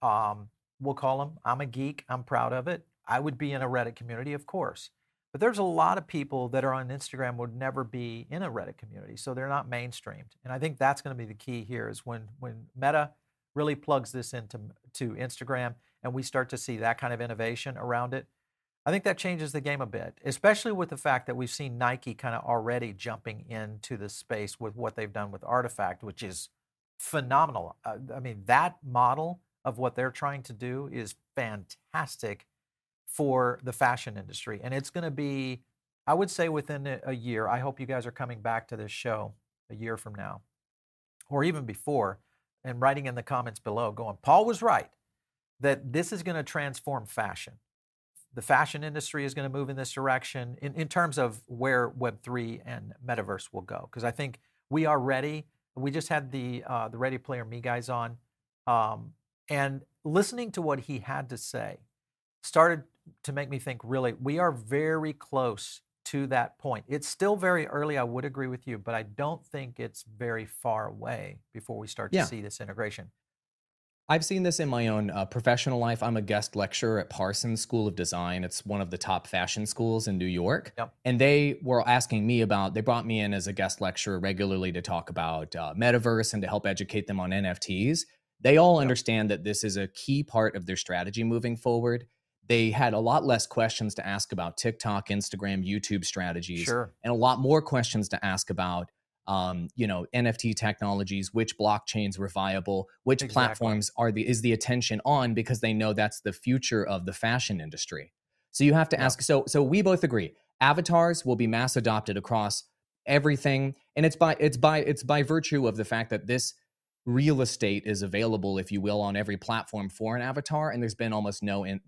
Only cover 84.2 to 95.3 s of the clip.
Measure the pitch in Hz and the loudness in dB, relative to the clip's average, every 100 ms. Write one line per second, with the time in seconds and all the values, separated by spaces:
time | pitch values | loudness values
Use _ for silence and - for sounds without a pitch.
84.2 | 98 95 98 95 92 87 85 87 - 87 | -2 0 0 0 0 -2 -2 -4 -4 -4
85.2 | 82 80 78 85 78 82 120 120 117 113 | -2 -2 -4 -6 -6 2 4 6 4 2
86.2 | 110 107 98 104 98 95 101 107 98 95 | 2 -2 -2 -2 0 -2 -2 -4 -2 -4
87.2 | 90 95 98 90 - 92 117 165 - _ | 0 0 0 -2 -4 0 2 0 -2 _
88.2 | _ _ 123 151 175 165 135 123 - 113 | _ _ 8 10 10 8 6 2 2 2
89.2 | 107 95 95 104 110 98 95 - - 139 | 4 2 0 -2 0 -2 -4 -6 0 0
90.2 | 143 113 110 98 87 92 - 90 90 107 | 2 2 2 0 -4 -4 -2 -2 -2 0
91.2 | 113 117 120 120 123 117 120 120 120 _ | 2 2 0 -2 2 2 2 0 -4 _
92.2 | _ _ - 117 113 107 123 107 113 143 | _ _ 2 4 6 4 4 4 4 4
93.2 | 135 113 - - 113 - 107 - 98 98 | 4 2 2 0 0 0 -4 -4 -6 -4
94.2 | - 92 85 - 117 110 110 101 - 101 | -4 -4 -4 -2 -2 -2 -2 -2 0 -2
95.2 | - | -2